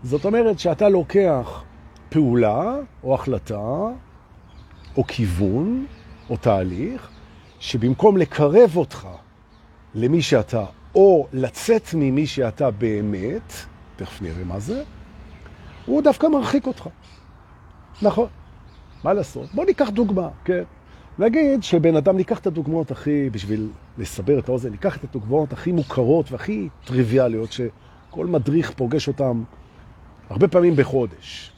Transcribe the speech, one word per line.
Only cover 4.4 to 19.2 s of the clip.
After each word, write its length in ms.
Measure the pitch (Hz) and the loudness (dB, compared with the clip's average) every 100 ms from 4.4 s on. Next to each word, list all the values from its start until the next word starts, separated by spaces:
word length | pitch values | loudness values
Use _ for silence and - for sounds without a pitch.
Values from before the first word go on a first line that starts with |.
| - - - - - - | -20 -20 -20 -20 -6 -2
או 60 | 123 | -2
כיוון, 800 | - 107 87 98 113 180 254 277 - - - - | -2 -2 0 0 0 -2 -4 -6 -14 -20 -20 -8
או 80 | 117 | -2
תהליך, 720 | 123 101 92 90 160 254 - - - - - - | 0 2 0 -4 -6 -8 -16 -20 -20 -20 -20 -16
שבמקום 580 | - 120 117 127 208 196 | -8 -2 0 4 4 4
לקרב 600 | 160 - 147 180 233 160 | 0 2 4 8 6 4
אותך 300 | - - 92 90 - _ _ - - - - 110 | -2 -6 -16 -18 -20 _ _ -20 -20 -20 -12 -2
למי 260 | 120 165 | 2 2
שאתה, 440 | 143 135 - 117 98 - - - | 4 2 2 -4 -4 -12 -2 6
או 320 | 196 175 139 | 6 6 2
לצאת 600 | 131 127 - - 220 - | -4 -4 -4 0 0 0
ממי 340 | 165 139 135 147 | -2 0 0 -2
שאתה 440 | - 120 - 135 | -2 -4 0 -2
באמת, 840 | 101 113 104 104 98 101 202 - - - - - - | 0 -2 0 -2 -4 -4 -8 -10 -18 -18 -20 -20 -16
תכף 260 | - - | -14 -10
נראה 220 | 92 85 | -10 -8
מה 160 | 90 95 | -8 -8
זה, 240 | 113 247 294 - - - - - - - - - - | -6 -8 -8 -16 -20 -20 -20 -20 -20 -20 -20 -16 -2
הוא 160 | 277 | 2
דווקא 260 | 294 - 311 | 4 4 2
מרחיק 400 | 285 233 285 269 | 2 0 -2 -2
אותך. 220 | - - - - - - - - - - - - - | -10 -14 -18 -20 -20 -20 -20 -20 -20 -20 -20 -20 -2
נכון. 260 | 208 202 240 - - - - - - - | 0 2 -2 -4 -20 -20 -20 -20 -20 -6
מה 100 | 143 | -2
לעשות? 400 | 202 | 0